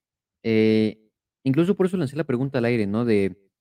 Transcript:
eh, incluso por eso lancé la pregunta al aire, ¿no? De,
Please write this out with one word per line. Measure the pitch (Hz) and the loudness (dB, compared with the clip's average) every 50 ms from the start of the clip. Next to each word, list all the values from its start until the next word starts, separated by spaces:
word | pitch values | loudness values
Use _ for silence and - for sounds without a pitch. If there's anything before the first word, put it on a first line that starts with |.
| _ _ _ _ _ _ _ _ - | _ _ _ _ _ _ _ _ -4
eh, | 113 113 110 110 110 110 110 107 107 - _ _ _ _ _ _ _ _ _ - | 0 2 2 4 4 4 2 2 0 -4 _ _ _ _ _ _ _ _ _ -4
incluso | 131 131 156 170 180 202 | -2 0 0 2 0 0
por | - 185 | 0 0
eso | 180 190 | -2 -2
lancé | 185 160 131 143 | -2 -4 -4 -6
la | 151 165 | -6 -4
pregunta | - 127 120 135 139 135 131 | -4 -2 -2 -2 -4 -4 -2
al | 117 | -2
aire, | 117 123 117 104 | 0 0 0 -2
¿no? | 98 101 113 120 | -2 -2 -2 0
De, | 120 110 101 98 95 92 _ _ _ _ _ | 2 2 2 0 -2 -4 _ _ _ _ _